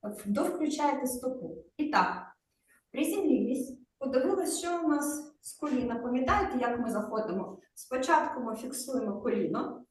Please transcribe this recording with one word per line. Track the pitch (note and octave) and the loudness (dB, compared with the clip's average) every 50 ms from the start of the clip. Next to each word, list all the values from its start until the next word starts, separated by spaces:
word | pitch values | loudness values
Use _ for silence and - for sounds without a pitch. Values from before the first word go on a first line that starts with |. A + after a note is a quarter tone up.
| - | -6
в-, | G#3 G#3 - - G3+ | -8 -8 -6 -2 0
довключаєте | G3+ C#4+ F4 - - - D#4 D4 - - D4 C#4+ - C4 B3+ B3+ | 0 2 2 0 0 0 0 0 0 2 2 2 2 2 0 -2
стопу. | B3 - - B3+ B3+ - - D#3+ - - - - _ - | -2 0 -2 -4 -4 -4 -8 -10 -10 -12 -14 -18 _ -4
І | D4+ - | -2 2
так, | - G3+ F3 - - F3+ - - - _ _ _ _ _ _ _ _ _ _ _ | 4 4 4 4 0 -6 -10 -14 -18 _ _ _ _ _ _ _ _ _ _ _
приземлились, | - - D#4 D#4+ F#4+ G4+ - D4 B3+ - G#3 A#3 C4 - - - - - - _ _ _ | -2 0 0 2 2 2 4 4 4 4 4 2 0 -2 -2 -6 -8 -14 -18 _ _ _
подивились, | C#4 C4 - B3+ - F#4 G4+ F#4+ F4 D#4 - - | -4 2 2 4 4 4 2 2 2 0 -2 -2
що | - F4 F4 E4+ E4 | -2 -2 -2 2 2
у | D4+ | 4
нас | D4 C#4+ D4 D4 D4 - - - - _ | 4 4 2 0 -2 -4 -8 -12 -16 _
з | _ - - | _ -16 -12
коліна. | - D#4 C#4+ B3+ B3 B3 A#3+ A#3 | -6 -4 0 0 0 0 0 -2
Пам'ятаєте, | A#3 A#3+ B3 B3 B3+ C4 C4 C4 - - - - B3+ | -2 -2 0 0 0 2 4 4 2 2 0 0 0
як | B3 A#3+ A#3+ A#3+ | 0 0 0 0
ми | A#3 - | -2 -2
заходимо? | G3+ G#3 G#3 - G#3 G#3+ G#3+ - F3 F#3+ F3+ - - - - _ _ | -2 -2 -2 -2 -2 -4 -2 -2 -2 -4 -4 -6 -8 -16 -18 _ _
Спочатку | - - - B3+ B3+ C4 - E4+ D4 - - - B3+ | -20 -10 -4 -4 -2 2 4 4 4 4 2 -2 -4
ми | A#3 A3+ G#3+ | -4 -4 -4
фіксуємо | - B3 B3+ C4+ - - - C4 A#3 A3+ G#3 G3+ - | -6 -8 -8 -8 -8 -6 -2 -2 -2 0 -2 -4 -2
коліно | - A#3+ - G#3+ F#3 - - - - - - - - _ | -2 0 0 0 0 0 0 -2 -4 -4 -8 -12 -16 _